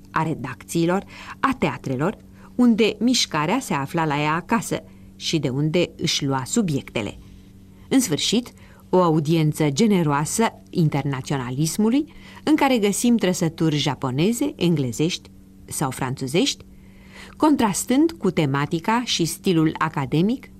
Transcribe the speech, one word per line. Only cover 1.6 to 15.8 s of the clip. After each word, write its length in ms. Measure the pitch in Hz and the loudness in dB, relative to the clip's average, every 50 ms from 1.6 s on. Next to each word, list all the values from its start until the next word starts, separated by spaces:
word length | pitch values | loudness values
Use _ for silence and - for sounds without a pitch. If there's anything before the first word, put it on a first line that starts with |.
| - 156 123 - - - 131 123 147 190 - - - - - - - - - | -2 -2 -2 -4 -6 -6 -4 -2 -2 -2 -4 -6 -12 -20 -20 -20 -20 -8 0
unde 400 | - 247 240 226 190 226 202 - - | 2 4 4 4 4 2 2 0 0
mișcarea 600 | 220 247 254 - - - - 156 151 156 208 269 | 0 0 0 0 -2 -2 -2 -2 -2 0 -2 -2
se 140 | - - 185 | -2 -4 -4
afla 320 | 143 135 - - 170 160 | -4 -4 -4 -2 -2 -2
la 140 | 156 139 147 | 0 0 0
ea 120 | 147 151 156 | 0 0 -2
acasă 500 | 170 170 - 240 226 - - - - - - - - - - - | -2 -2 -2 -2 -2 -2 -4 -6 -8 -8 -12 -20 -20 -20 -20 -18
și 220 | - - - - | -10 -6 -2 -2
de 120 | 160 135 139 | -2 -2 -2
unde 400 | 123 139 151 156 156 180 165 - - | -2 0 -2 0 0 0 0 -2 -4
își 300 | - 180 160 - - 151 | -4 -4 -4 -2 -2 -2
lua 160 | 135 135 131 123 | -2 -2 -4 -4
subiectele. 720 | - - 233 214 170 143 127 - - - 123 104 - - - - - - - - - - - - - - - - - | -2 -2 0 0 0 -2 -4 -6 -6 -6 -6 -6 -6 -8 -12 -18 -20 -20 -20 -20 -20 -20 -20 -20 -20 -20 -20 -6 0
În 100 | - 269 | 2 2
sfârșit, 540 | 226 190 151 143 - - 190 233 240 - - - - - - - - - | 2 2 0 -2 0 0 0 0 -2 -4 -10 -20 -20 -20 -20 -20 -6 0
o 120 | - 185 | 2 2
audiență 680 | 180 170 156 160 147 143 170 165 156 151 151 - 160 147 | 4 4 2 2 2 2 2 2 2 0 0 0 0 0
generoasă 720 | 139 131 226 220 208 180 170 151 143 143 156 - - - 226 - - - - - | 2 2 2 4 4 2 2 2 0 0 -2 -2 0 0 0 -2 -2 -6 -14 -6
internaționalismului, 1400 | - - 165 147 - 143 139 147 139 131 127 - 151 135 123 120 127 135 156 160 - - 208 220 233 285 311 - - - - - - - - | -2 0 0 2 0 0 -2 -2 -4 -4 -4 -4 -4 -4 -4 -4 -4 -2 -2 -2 0 0 2 2 2 2 0 -2 -8 -18 -20 -20 -20 -6 0
în 120 | 277 311 | 2 2
care 220 | 302 294 269 262 | 4 4 2 4
găsim 380 | 240 196 208 196 - - 240 240 | 4 2 2 0 2 2 4 4
trăsături 640 | 220 - 180 180 - 175 156 156 - 165 160 151 | 4 2 0 0 0 0 -2 0 0 0 0 2
japoneze, 760 | 147 139 151 127 - - 131 123 139 165 208 240 233 285 294 - | 0 0 -2 -2 -2 -4 -2 0 0 2 0 0 0 -2 -4 -2
englezești 720 | - - 170 170 147 135 123 113 - 147 175 185 - - - - - - - - - - | 0 0 2 2 2 0 -2 -2 -2 -2 -2 -2 -6 -10 -16 -20 -20 -20 -20 -20 -20 -16
sau 240 | - - - | -12 -6 -4